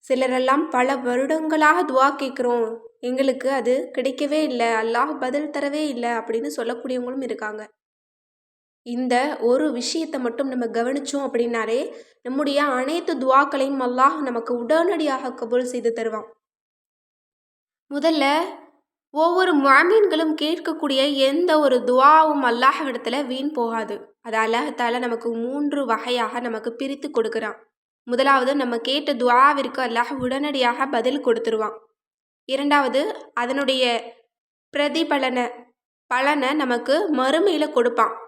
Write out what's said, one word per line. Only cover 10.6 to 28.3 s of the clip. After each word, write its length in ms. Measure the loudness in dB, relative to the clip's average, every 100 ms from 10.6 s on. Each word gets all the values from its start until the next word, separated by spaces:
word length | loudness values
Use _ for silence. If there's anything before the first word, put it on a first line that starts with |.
| -4
கவனிச்சோம் 600 | -2 -2 -4 -4 -4 -2
அப்படின்னாலே, 680 | -2 0 -2 -2 -2 -4 -10 -20 _
நம்முடைய 420 | -8 -4 0 2
அனைத்து 500 | 0 0 -2 -2 -2
துஆக்களையும் 680 | -2 4 4 4 0 -2 -2
அல்லாஹ் 400 | -2 4 2 2
நமக்கு 360 | -4 -4 -4 -6
உடனடியாக 720 | 0 2 2 0 -2 -2 -6
கபூல் 340 | -8 -2 -2
செய்து 300 | -2 -2 -2
தருவான். 400 | -2 -6 -6 -10 _ _ _ _ _ _ _ _ _ _ _ _ _ _ _ _
முதல்ல, 460 | 0 0 2 2 2 -2 -8 -20 _ _ _ _
ஒவ்வொரு 460 | 0 2 4 4 4
முஅமின்களும் 800 | 6 6 8 6 4 2 0 -2
கேட்கக்கூடிய 720 | -2 -2 -4 -4 -2 2 2
எந்த 440 | 4 2 4 4 4
ஒரு 180 | 4 4
துஆவும் 680 | 4 6 8 8 6 4
அல்லாஹ்விடத்துல 840 | 0 4 2 2 -4 -6 -4 -4 -4
வீண் 260 | -4 -4
போகாது. 640 | -2 -4 -4 -6 -8 -12 _
அது 180 | -6 -2
அல்லாஹ் 360 | 0 0 -2 -2
தஆலா 220 | -2 -2
நமக்கு 340 | -2 -4 -4
மூன்று 520 | -4 -4 -2 -2 -2
வகையாக 560 | -2 -2 -2 -2 -2 -4
நமக்கு 320 | -6 -6 -8
பிரித்து 380 | -6 -8 -6 -4
கொடுக்கிறான். 480 | -2 -2 -4 -6 -10 _ _ _ _
முதலாவது, 520 | 0 2 6